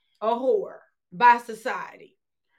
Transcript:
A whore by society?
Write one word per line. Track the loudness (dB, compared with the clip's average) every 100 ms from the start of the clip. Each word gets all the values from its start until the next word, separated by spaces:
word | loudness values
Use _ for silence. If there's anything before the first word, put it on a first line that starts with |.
| _ _
A | -4
whore | -2 0 0 -2 -12 -20 _ _
by | 2 4 4
society? | 0 -10 -8 -8 -10 -18 -20 _ _ _ _